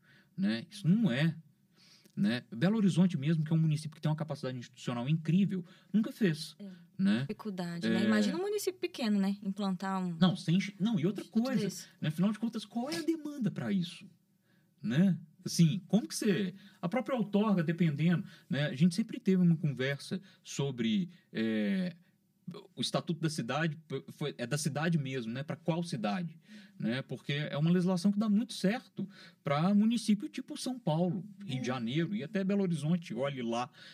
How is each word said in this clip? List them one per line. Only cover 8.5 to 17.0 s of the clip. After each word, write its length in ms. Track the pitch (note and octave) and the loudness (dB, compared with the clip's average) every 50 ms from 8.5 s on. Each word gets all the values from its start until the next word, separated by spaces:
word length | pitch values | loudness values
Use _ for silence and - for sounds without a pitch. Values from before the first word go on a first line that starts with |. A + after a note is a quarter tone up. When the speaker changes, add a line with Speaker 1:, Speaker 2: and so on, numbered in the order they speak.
| G#4+ G4+ - F#4+ F#4 - | -2 -2 -2 -4 -4 -4
Speaker 2:
pequeno, 400 | F4+ F4+ - - B3 G#3 G#3 G3 | -6 -8 -6 -4 -2 0 2 2
né? 180 | F#3+ G3 G3+ G3+ G3 | 2 0 0 -4 -6
Implantar 580 | G3 F#3+ G#3 G3+ G3 F#3 F3 G3 F#3+ F#3+ F#3 F#3 | -8 -6 -4 -2 -2 -2 -2 -4 -4 -4 -2 -2
um 120 | F3+ E3 D#3+ | -2 2 4
Speaker 1:
Não, 160 | F#3 F3 - | 4 4 4
sem... 220 | - - D#3+ E3 G3 G3+ - - - | 2 0 2 2 2 2 -2 -4 -2
Não, 200 | F#3 A#3 A3+ D3 | -2 0 2 2
e 60 | C#3+ | 0
outra 160 | G3+ G#3 - - | 0 -2 -2 -6
Speaker 2:
instituto 200 | - - A3 A#3+ | -2 0 0 0
Speaker 1:
coisa, 160 | C4+ B3+ G3 G3+ | 2 0 0 0
Speaker 2:
desse. 220 | F3 - - - - - - | -2 -4 -6 -12 -16 -10 -4
Speaker 1:
né? 80 | - E3 | -4 -2
Afinal 220 | D3+ E3 F3+ A3 | 0 2 0 0
de 80 | G#3+ - | 0 0
contas, 260 | A3+ A#3 - A3 - | -4 -4 -4 -6 -8
qual 240 | - - A#3 B3 D4 | -6 -6 -6 -4 -4
é 60 | E4 | -4
a 40 | E4+ D#4 | -4 -2
demanda 480 | E4+ D#4+ D#4 D4 D4 C#4+ C4+ G#3+ F#3+ | -2 -2 -2 -4 -8 -6 -2 -2 -2
pra 200 | - - - A3 | -2 -2 -2 0
isso, 320 | G3+ F#3 E3+ - - - - - - _ _ _ _ _ _ _ _ _ _ _ _ _ | 0 0 0 -2 -6 -16 -20 -20 -20 _ _ _ _ _ _ _ _ _ _ _ _ _
né? 340 | G2 G#2 A#2+ D#3 G3 F#3+ D#3+ - - - _ _ - | -4 0 4 4 6 4 4 2 -4 -12 _ _ -10
Assim, 340 | - - - E3+ D3+ A2+ - - | -2 4 4 4 6 4 0 -2
como 200 | - F#3 A3+ D#4 | 2 2 2 2
que 80 | - - | 0 -4
você, 400 | - D4 G#3 F3+ - G3 F3 - - - - - - | -2 2 2 2 2 0 -2 -4 -10 -18 -20 -14 -8
a 80 | - F3 | -6 -2
própria 260 | A3+ B3+ | -2 -2